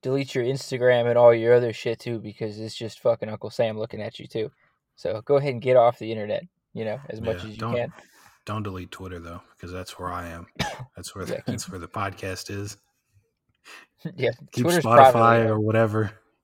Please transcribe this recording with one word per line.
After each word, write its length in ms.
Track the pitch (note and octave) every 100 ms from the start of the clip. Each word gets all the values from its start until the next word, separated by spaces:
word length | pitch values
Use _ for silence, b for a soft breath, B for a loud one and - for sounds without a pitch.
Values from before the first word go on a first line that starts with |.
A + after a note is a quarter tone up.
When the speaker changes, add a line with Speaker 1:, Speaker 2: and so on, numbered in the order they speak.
Speaker 1:
delete 320 | C3 C#3 C3+
your 100 | C3
Instagram 640 | A#2+ C3+ - C3 B2 A#2+ A#2+
and 100 | A#2+
all 160 | A#2+
your 200 | A#2 A2+
other 200 | B2 A#2+
shit 260 | A2 C3 A2+
too, 200 | B2 A#2
because 400 | G#2+ G2 A2 G#2
it's 160 | A2 -
just 240 | A2 -
fucking 300 | A#2+ A2+ G#2+
Uncle 200 | G#2+ G#2+
Sam 280 | - A#2 A2
looking 240 | A2 G#2+
at 180 | G#2 -
you 80 | -
too. 240 | A2+ B2 - _ _ _ _
So 260 | - G#2+
go 140 | - C#3+
ahead 140 | C#3+
and 80 | A#2+
get 160 | B2+ B2+
off 220 | A#2 -
the 120 | A2
internet, 320 | A2+ G#2 - F3 _ _
you 120 | - A2
know, 140 | A#2+ C#3
as 120 | A2
much 220 | A2+ G2
Speaker 2:
Yeah, 20 | G#2+
Speaker 1:
as 120 | G#2+
you 0 |
Speaker 2:
don't, 80 | A2+
Speaker 1:
can. 280 | A#2+ A#2+ b b b b b -
Speaker 2:
don't 180 | G#2+
delete 280 | G#2 F#2 F2+
Twitter 280 | - F#2 F2
though, 220 | E2+ E2+ - _
'cause 120 | F2
that's 280 | F2+ F2+ -
where 120 | F2+
I 160 | F2 F2
am. 200 | E2+ F2 -
Speaker 1:
<coughs> 360 | - - B2+ -
Speaker 2:
That's 200 | - G2
where 100 | F2
Speaker 1:
Yeah, 120 | -
Speaker 2:
the, 40 |
<laughs> 40 | -
Speaker 1:
keep 0 |
Speaker 2:
that's 240 | G#2+ -
where 100 | F#2
the 80 | E2
podcast 600 | A2 G2 F#2 F#2+ F#2 -
is. 260 | G2+ G2+ - _ _ _ _ _ _ _ _ B B B _
Speaker 1:
<laughs> 120 | E3+ -
Yeah, 160 | B2+ - -
Speaker 2:
Keep 160 | - E3
Speaker 1:
Twitter's 180 | F3 A#2+
Speaker 2:
Spotify 80 |
Speaker 1:
privately 540 | A#2+ C3 B2 A2+ A#2 A2
Speaker 2:
or 120 | A2
whatever, 520 | G#2+ A2 A2+ A2 G#2 - _ _